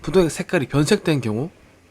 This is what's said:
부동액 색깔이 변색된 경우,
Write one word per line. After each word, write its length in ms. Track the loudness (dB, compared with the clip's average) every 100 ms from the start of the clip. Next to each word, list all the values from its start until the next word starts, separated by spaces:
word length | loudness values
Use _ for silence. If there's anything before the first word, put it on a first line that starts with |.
부동액 300 | 0 2 2
색깔이 380 | -2 -4 -2 0
변색된 520 | 0 2 2 2 0
경우, 300 | 0 -4 -6 -10 -20 _ _